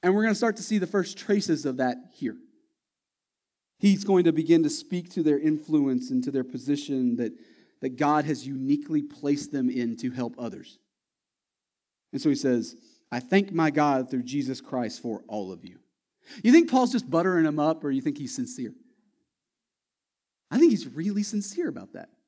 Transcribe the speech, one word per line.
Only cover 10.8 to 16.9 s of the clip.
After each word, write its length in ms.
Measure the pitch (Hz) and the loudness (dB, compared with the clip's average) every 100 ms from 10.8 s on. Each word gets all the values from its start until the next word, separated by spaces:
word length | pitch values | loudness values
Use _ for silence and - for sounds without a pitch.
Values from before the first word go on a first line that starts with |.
| _ _ _ _ _ _ _ _ _ _ _ _ _ | _ _ _ _ _ _ _ _ _ _ _ _ _
And 80 | 131 | -4
so 80 | 151 | 0
he 60 | 139 | 0
says, 420 | 139 120 110 - _ _ _ | 0 0 -2 -10 _ _ _
"I 80 | 120 | -10
thank 320 | 123 190 196 | 2 2 2
my 200 | 165 160 | 0 0
God 380 | 147 147 135 127 | 4 2 2 -2
through 140 | 131 | -6
Jesus 380 | 123 139 127 131 | -4 -4 -4 -6
Christ 400 | - 131 117 - | -6 -6 -6 -6
for 220 | 120 107 - | -8 -8 -8
all 240 | 107 95 | -8 -8
of 140 | 90 87 | -12 -16
you." 120 | 87 _ _ _ _ _ - | -20 _ _ _ _ _ -2
You 120 | 208 | 6
think 180 | 294 330 | 6 6
Paul's 220 | 254 247 | 2 2